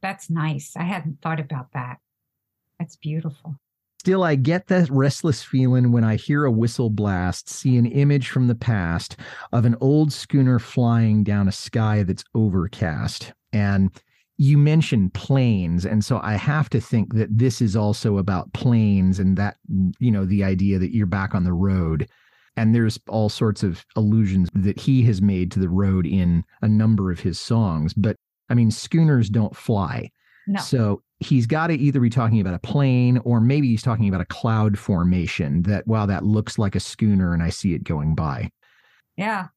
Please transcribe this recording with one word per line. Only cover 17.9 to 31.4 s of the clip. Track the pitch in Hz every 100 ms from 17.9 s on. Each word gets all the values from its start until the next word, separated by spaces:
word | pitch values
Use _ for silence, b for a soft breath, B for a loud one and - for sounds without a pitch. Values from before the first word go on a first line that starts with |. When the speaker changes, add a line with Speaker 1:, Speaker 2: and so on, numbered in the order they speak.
| 107 117 98
Speaker 2:
about | 95 92 -
planes | - 131 117 107 98 92 95
and | 95 95
that, | 101 - - 95 92 -
you | 123
know, | 104 95
the | 101
idea | 98 95 98 98
that | 92
you're | 113 101
back | 98 95
on | 104 90
the |
road. | 87 98 95 82 80 - b b b b -
And | 113 117
there's | 113 - -
all | 107 107
sorts | - 113 101
of | 104 85 - -
allusions | 107 110 104 95 87
that | - 98 95
he | - 135
has | 117 98
made | 101 95 90
to | 98
the | 92
road | 92 98 95 82
in | 95 87 85 - b
a | 113
number | 107 110 110 95
of | 85
his | - 85
songs. | - 117 107 80 78
But, | - 101 - _ _ _
I | 120
mean, | 113
schooners | 107 - 160 160 139 107
don't | 110 107 -
fly. | - 107 87 - - b b b b
Speaker 1:
No. | 196
Speaker 2:
So | - 127 107 101 _ _
he's | - 135